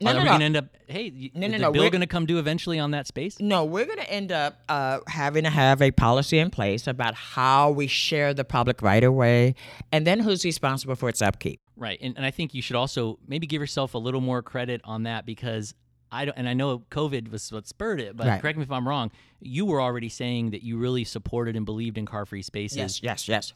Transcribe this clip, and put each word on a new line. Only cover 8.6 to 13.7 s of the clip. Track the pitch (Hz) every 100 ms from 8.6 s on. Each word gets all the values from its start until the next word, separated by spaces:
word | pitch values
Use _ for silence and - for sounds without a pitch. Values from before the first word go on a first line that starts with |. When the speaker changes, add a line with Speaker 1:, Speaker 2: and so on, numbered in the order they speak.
| 120 123
Speaker 1:
right-of-way | 110 104 127 131 120 120 123 131 - - -
and | 156 156
then | 202
who's | 220 185 175
responsible | 156 139 131 131
for | 127 123
its | -
upkeep. | 104 - - - _ -
Speaker 2:
Right. | 110 95
And, | 127 123
and |
I | 135
think | 139 160
you | 131
should | - 123
also | 127 - 113 - -
maybe | 143 160
give | 151
yourself | 147